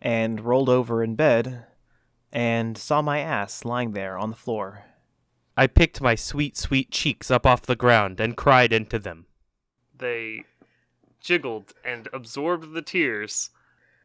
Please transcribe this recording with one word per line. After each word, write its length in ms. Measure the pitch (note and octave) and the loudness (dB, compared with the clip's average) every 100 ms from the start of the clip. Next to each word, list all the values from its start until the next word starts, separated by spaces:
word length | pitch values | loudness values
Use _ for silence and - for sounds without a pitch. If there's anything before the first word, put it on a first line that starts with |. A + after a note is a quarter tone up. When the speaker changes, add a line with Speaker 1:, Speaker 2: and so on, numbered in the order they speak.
Speaker 1:
and 400 | B2 A#2 A2+ A2 | -2 0 0 -2
rolled 260 | A2+ B2+ C3 | 0 2 4
over 340 | B2+ A#2+ A#2 | 2 2 0
in 140 | A2+ A2+ | 0 2
bed 500 | D#3 C#3+ B2 B2 - _ _ _ _ _ _ | 4 4 2 -6 -16 _ _ _ _ _ _
and 440 | C3+ A#2+ A#2 A2+ A2 | -2 0 0 -2 -6
saw 240 | - D3+ | -2 0
my 180 | D3+ D3 | 0 -2
ass 440 | D3+ B2 G2+ - | -2 -4 -4 -8
lying 280 | A#2 A#2+ A#2+ | -6 -4 -4
there 240 | G2+ F#2+ F#2 | -4 -6 -6
on 140 | G#2+ | -8
the 40 | A2+ | -8
floor. 480 | - A2 G2 G2+ - _ _ _ _ _ _ - | -6 -6 -6 -12 -20 _ _ _ _ _ _ 0
Speaker 2:
I 120 | C3+ | 4
picked 340 | - E3 - | 6 4 4
my 140 | C3 A2+ | 0 0
sweet, 420 | - D3 D3 - | -2 -4 -4 -4
sweet 340 | - C3+ - | -2 -2 -2
cheeks 400 | - D3+ A#2+ - | -4 -4 -4 0
up 140 | B2+ C3+ | 2 4
off 160 | B2 | 2
the 160 | - B2 | 0 2
ground 420 | B2 A#2 G2+ F#2+ | 6 6 4 0
and 160 | A2+ A#2+ | -4 0
cried 380 | - C3 A#2+ | 4 6 6
into 260 | A2+ A2 A2+ | 2 -2 -6
them. 260 | G2 E2 E2 _ _ _ _ _ _ _ | -6 -12 -18 _ _ _ _ _ _ _
Speaker 3:
They 460 | B2+ A#2 A2+ A2 - _ _ _ _ _ _ _ | -6 -6 -8 -12 -14 _ _ _ _ _ _ _
jiggled 520 | - F3+ C#3+ A2 - _ C3 | -2 -2 -2 -8 -10 _ -10
and 240 | A#2+ A2+ | -10 -10
absorbed 640 | C3 A2+ C#3 D#3 F3 D#3+ | -12 -10 -6 -4 -4 -6
the 80 | D#3+ | -12
tears, 680 | D3+ F#3 C#3+ G#2+ G#2 - - _ _ _ _ _ | -6 -2 -2 -2 -6 -6 -8 _ _ _ _ _